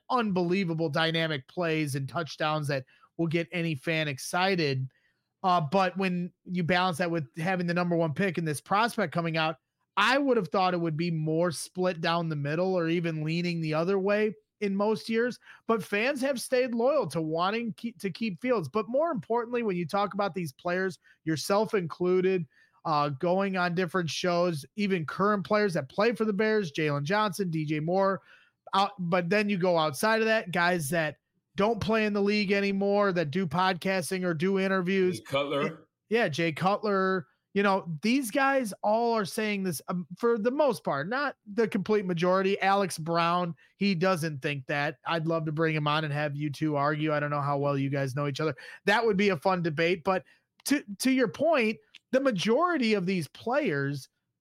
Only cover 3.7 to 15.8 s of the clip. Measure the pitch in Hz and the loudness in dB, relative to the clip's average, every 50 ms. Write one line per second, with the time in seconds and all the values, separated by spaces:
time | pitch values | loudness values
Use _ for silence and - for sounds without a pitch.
3.7 | 156 131 - 170 160 160 156 147 135 - - - - 175 185 190 196 170 156 139 | -4 -4 -4 -2 -2 0 -2 -2 -4 -6 -8 -6 -2 0 2 2 2 2 2 0
4.7 | 135 131 131 131 - _ _ _ _ _ _ _ _ _ - 185 180 175 156 135 | 0 -2 -4 -6 -10 _ _ _ _ _ _ _ _ _ 0 2 2 2 2 2
5.7 | 196 196 185 180 175 190 196 185 180 175 175 175 - _ _ - 180 180 170 147 | 2 2 2 2 0 0 -2 0 0 -2 -4 -6 -10 _ _ -6 -4 -2 0 2
6.7 | 180 180 185 185 160 135 185 170 170 170 151 - _ 165 160 190 185 180 175 175 | 2 2 2 2 0 0 -2 -2 -2 -2 -4 -6 _ -6 -2 -2 -2 0 0 0
7.7 | 170 175 180 175 170 165 165 160 139 185 202 196 156 180 165 156 143 - - - | 0 0 0 0 0 0 0 0 0 0 -2 0 0 -2 -2 -2 -4 -6 -4 0
8.7 | 196 202 233 233 - 220 196 151 - 175 165 165 160 160 156 160 - - _ _ | 2 2 2 0 0 -2 -4 -2 -2 -2 -2 0 0 0 0 0 -2 -6 _ _
9.7 | _ _ _ _ _ 190 202 233 262 285 285 269 240 226 180 - - 196 185 185 | _ _ _ _ _ 2 4 4 4 2 2 2 2 2 0 0 0 2 2 2
10.7 | 180 175 170 165 156 151 170 175 165 156 156 156 160 160 175 175 143 - - - | 2 0 0 -2 -2 -2 -2 -2 -2 -2 -2 0 0 0 0 0 -2 -4 -10 -10
11.7 | - 180 185 185 180 160 165 170 165 170 170 160 156 147 143 143 156 170 185 190 | -4 -2 -2 -2 -2 0 -2 0 0 0 0 -2 -4 -4 -2 -2 -2 0 0 0
12.7 | 185 180 165 160 170 180 165 170 160 156 151 156 165 170 175 175 170 165 160 156 | 0 0 0 0 0 0 0 -2 -4 -4 -4 -2 -2 -2 -2 -2 -4 -4 -4 -2
13.7 | 151 156 170 185 202 190 185 202 208 208 214 220 - - _ _ _ _ 208 202 | -2 0 0 0 0 0 0 0 2 2 0 -2 -2 -8 _ _ _ _ -4 -2
14.7 | 196 196 202 220 220 - - - 226 226 240 247 - - _ - - - _ - | -2 0 0 0 0 -2 -4 -2 -2 0 0 -2 -4 -8 _ -20 -20 -8 _ -2
15.7 | 226 220 | 0 0